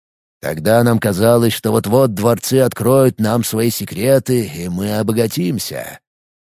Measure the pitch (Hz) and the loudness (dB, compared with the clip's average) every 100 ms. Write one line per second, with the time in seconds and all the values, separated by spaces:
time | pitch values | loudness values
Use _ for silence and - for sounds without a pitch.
0 | _ _ _ _ 69 80 80 113 120 113 | _ _ _ _ -8 -4 2 4 4 2
1 | 107 92 113 120 117 - 110 110 101 123 | 0 2 4 4 2 0 -2 -2 2 2
2 | 131 98 110 117 - 131 123 - 117 135 | 2 2 0 0 0 2 0 0 2 4
3 | 127 - 107 120 110 110 117 - 101 90 | 2 2 0 0 -2 -2 -2 -2 -8 -4
4 | 120 135 - 123 101 76 87 87 104 107 | 2 2 2 -2 -2 -6 -6 -4 -2 -2
5 | 107 113 113 - 180 127 - 64 57 - | -2 0 -2 -2 -4 -4 -6 -10 -12 -16
6 | _ _ _ _ | _ _ _ _